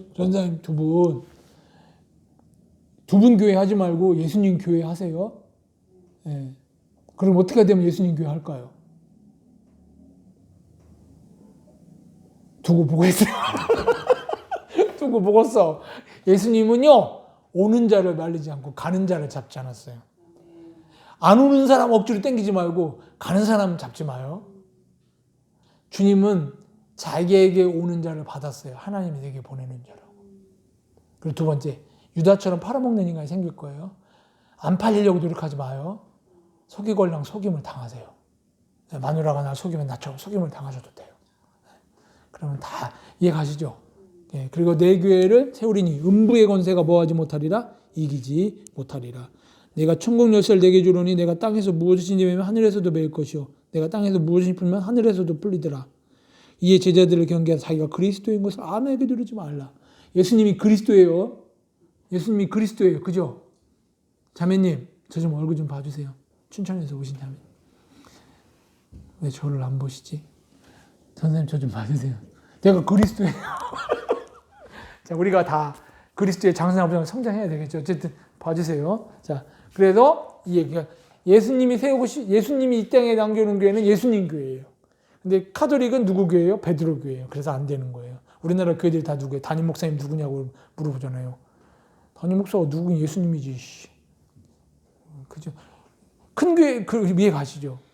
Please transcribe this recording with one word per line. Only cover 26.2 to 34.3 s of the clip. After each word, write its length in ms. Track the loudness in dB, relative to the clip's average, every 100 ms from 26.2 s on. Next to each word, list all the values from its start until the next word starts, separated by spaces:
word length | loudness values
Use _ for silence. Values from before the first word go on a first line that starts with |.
| 4 2 -2 -10 _ _ _ -18
자기에게 680 | -8 -4 4 6 6 4
오는 380 | 2 0 -4 -4
자를 220 | -6 -8
받았어요. 520 | -12 -12 -12 -12 -16 -16
하나님이 460 | -10 -8 -6 -8
내게 200 | -12 -14
보내는 400 | -14 -14 -14 -16
자라고. 200 | -20 -20 _ _ -20 -20 _ _ _ _ _ _ _ _
그리고 140 | -10 -4
두 100 | -2
번째, 340 | -2 -4 -12 _ _ _ 0
유다처럼 420 | 4 4 2 -6
팔아먹는 480 | -4 -4 -2 -2 -2
인간이 200 | -6 -8
생길 280 | -8 -8 -10
거예요. 360 | -16 -14 -16 -18 _ _ _